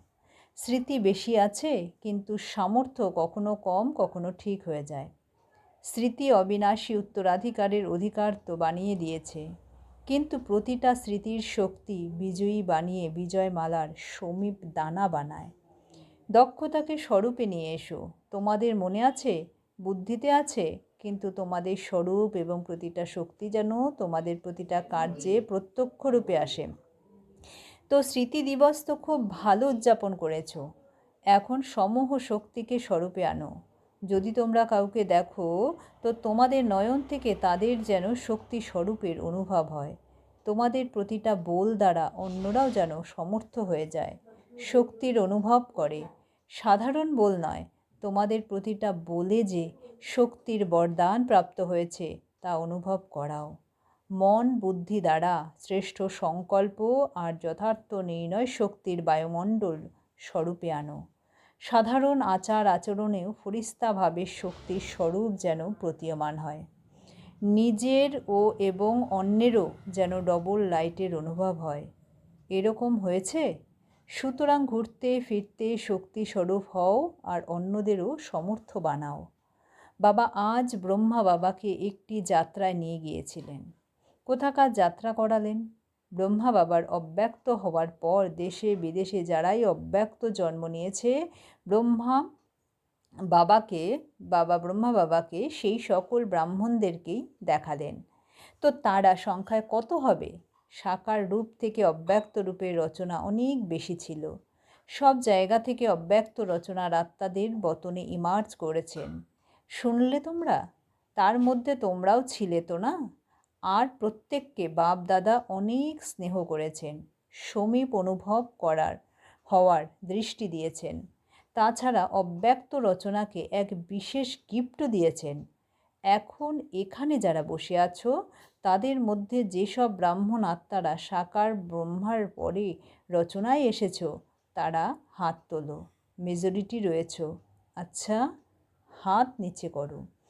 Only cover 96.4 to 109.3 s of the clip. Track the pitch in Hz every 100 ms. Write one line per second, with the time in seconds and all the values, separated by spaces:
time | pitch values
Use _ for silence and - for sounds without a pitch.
96.4 | 165 190 226 233 202 170 170 208 - _
97.4 | 180 151 160 147 147 - - _ _ _
98.4 | - _ 294 285 214 196 190 185 214 185
99.4 | 190 220 220 220 226 339 262 170 - 175
100.4 | - _ _ - 196 185 - 214 190 202
101.4 | 226 - 226 220 190 160 165 202 214 220
102.4 | 185 180 185 170 160 165 180 165 175 214
103.4 | 254 277 196 165 - 170 - 156 156 -
104.4 | - _ _ _ _ - 285 262 240 190
105.4 | 190 220 226 240 233 170 165 208 220 -
106.4 | 202 175 170 185 180 170 170 _ 190 185
107.4 | 220 226 185 165 180 180 180 175 170 202
108.4 | 214 - 160 160 160 156 147 160 -